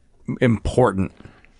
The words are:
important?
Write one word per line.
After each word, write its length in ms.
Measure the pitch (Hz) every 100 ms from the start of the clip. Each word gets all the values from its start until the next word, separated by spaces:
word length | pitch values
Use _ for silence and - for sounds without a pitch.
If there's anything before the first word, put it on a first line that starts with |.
| _ _ - -
important? 720 | 127 107 - - 120 95 95 - - - _ _